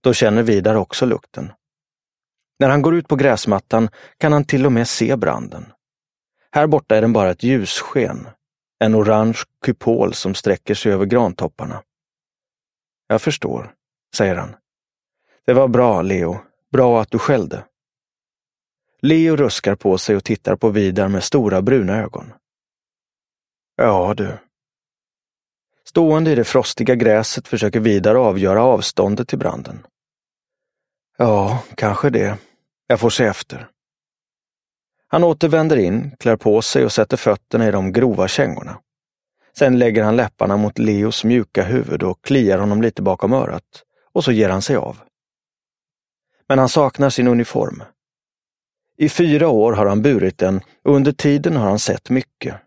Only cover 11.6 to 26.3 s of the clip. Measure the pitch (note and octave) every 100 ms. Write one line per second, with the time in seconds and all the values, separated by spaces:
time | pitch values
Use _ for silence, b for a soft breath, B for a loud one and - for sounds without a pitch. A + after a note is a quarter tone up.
11.6 | - - _ _ _ _ _ _ _ _
12.6 | _ _ _ _ _ A2 - C#3+ - A#1+
13.6 | - _ _ _ _ - G2 F2 D2 -
14.6 | _ _ _ _ _ _ _ _ - B2
15.6 | C3 A#2+ B2 F#2+ F#2 F#2 E2+ F#2+ - _
16.6 | _ C3+ B2+ A#2 G#2+ A2+ - C3 E2+ -
17.6 | - _ _ _ _ _ _ _ _ _
18.6 | _ _ _ _ C3+ D#3+ E3 D3+ B2+ -
19.6 | G2+ G2 G2+ F#2+ - G2+ - G#2+ - F#2+
20.6 | A2+ G#2 F#2+ F#2 G2 F#2+ - C#3+ G#2+ F#2+
21.6 | G2 C3 F#2+ G#2+ G2 - - - _ _
22.6 | _ _ _ _ _ _ _ _ _ _
23.6 | _ - A#2 G2 F2+ G#2 F#2+ D2+ _ _
24.6 | _ _ _ _ _ _ _ _ _ _
25.6 | _ _ - - D#3+ D#3 D#3+